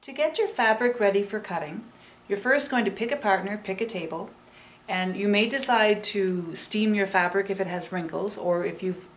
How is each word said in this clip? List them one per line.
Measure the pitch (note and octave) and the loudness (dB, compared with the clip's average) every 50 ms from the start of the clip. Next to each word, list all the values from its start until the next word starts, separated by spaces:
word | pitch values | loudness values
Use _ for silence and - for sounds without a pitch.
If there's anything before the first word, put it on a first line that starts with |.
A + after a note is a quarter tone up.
| - | -16
To | - B3+ | -14 -4
get | C4+ D4+ D#4+ D#4 | 0 0 0 2
your | - A4 G4 | 0 -2 -2
fabric | - - A#3+ A3 A3 A3 A#3+ B3 A#3+ - | 2 2 4 4 4 4 4 2 2 4
ready | G#3+ G3+ G3 G3+ G3+ | 4 4 4 4 0
for | G3 - G#3+ | 0 -4 -8
cutting, | G#3+ - F#3 D#3 D3 D3+ D#3+ G#3 A3 - - - - - - - - | -6 -4 -6 -6 -6 -6 -8 -10 -12 -14 -18 -20 -20 -20 -20 -20 -6
you're | - G3 | -6 -6
first | G3 - B3 C4+ D4 C#4+ - | -2 2 2 2 2 2 0
going | - B3 A3 | 0 0 0
to | G3 | 0
pick | F#3 - A3 A#3 C#4 | -2 -2 -4 -4 -4
a | |
partner, | C#4+ - G#3+ F#3+ F#3 F3+ G3 G#3 G#3+ - | -2 2 2 2 2 2 -2 -6 -6 -6
pick | - F#3+ F#3+ | -6 -4 -4
a | A3+ | -4
table, | A3+ - F#3 E3 D#3+ - E3 F#3+ A3+ - - - - - - - - - - - - | -6 -4 -8 -8 -6 -8 -8 -10 -10 -14 -20 -20 -20 -20 -20 -20 -20 -20 -20 -10 -6
and | F#3+ F#3 F#3 F#3 F#3 | -2 -2 -2 -2 -2
you | F#3 G3+ G3+ | 0 2 2
may | G3+ G3+ A3 A#3 | 4 4 4 2
decide | A#3 C#4 C4+ - B3 A3+ G#3+ G#3+ G#3 G#3 G#3 | 0 -4 0 2 4 4 6 4 4 2 0
to | - - G#3 F#3+ F#3 F#3 F3+ E3+ E3 D#3+ | -4 -2 0 0 0 0 -2 -4 -6 -8
steam | - - - - G#3+ G#3+ G#3+ G#3 | -10 -10 -4 -2 0 2 2 4
your | G#3 G3 | 2 2
fabric | F#3+ - F#3+ F3 F3 F3 G3 G3 G3 | 2 4 2 2 4 2 0 0 0
if | G3 F#3+ | -2 -2
it | F#3+ F3 | -2 -2
has | F3 F3+ F3 - F#3 | -2 -6 -6 -6 -6
wrinkles | F3+ E3+ D#3+ D#3+ D#3+ F3+ G#3 G#3 | -6 -6 -4 -4 -4 -4 -4 -4
or | - - F3+ F3 F3 E3+ | -4 0 0 0 2 0
if | E3 E3+ - - | -2 -4 -4 -4
you've, | F#3 F3+ F3+ - - - | -4 -4 -4 -8 -16 -12